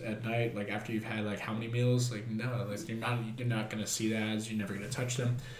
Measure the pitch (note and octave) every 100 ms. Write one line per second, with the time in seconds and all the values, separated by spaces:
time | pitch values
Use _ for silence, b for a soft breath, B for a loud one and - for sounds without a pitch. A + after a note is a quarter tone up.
0 | A2+ G#2+ A2 A#2 A#2 G#2 G2+ G#2+ - A2
1 | A2+ A2 G#2 G2 - A2 A#2 A#2+ B2 B2
2 | B2 G#2+ A#2 A2 B2 A2+ G2+ G2+ - A2+
3 | A#2+ A#2+ A2 A2 A#2+ A2 A2 A2 G2 -
4 | A2 A2 G#2+ G#2+ A2 A2 F#2+ G2 G2+ -
5 | B2 - B2 - B B